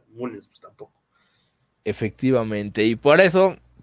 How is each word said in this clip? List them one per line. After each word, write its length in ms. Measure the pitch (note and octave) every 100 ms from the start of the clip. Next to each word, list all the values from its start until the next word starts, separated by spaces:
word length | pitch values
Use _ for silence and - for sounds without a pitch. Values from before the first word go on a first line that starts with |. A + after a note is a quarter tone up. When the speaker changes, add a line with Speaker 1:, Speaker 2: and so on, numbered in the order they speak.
| _
Speaker 1:
Mullens, 400 | A2+ B2 G#2 -
pues, 120 | -
tampoco. 320 | - - - _ _ _ _ _ _ _ _ _ G#2+
Speaker 2:
Efectivamente, 1000 | G#2 A2 - C3 B2 A2 G#2 G#2 G2+ A2
y 100 | A2+
por 260 | C#3+ D#3+
eso, 340 | F#3+ F#3 F#3+ D#3+ _ _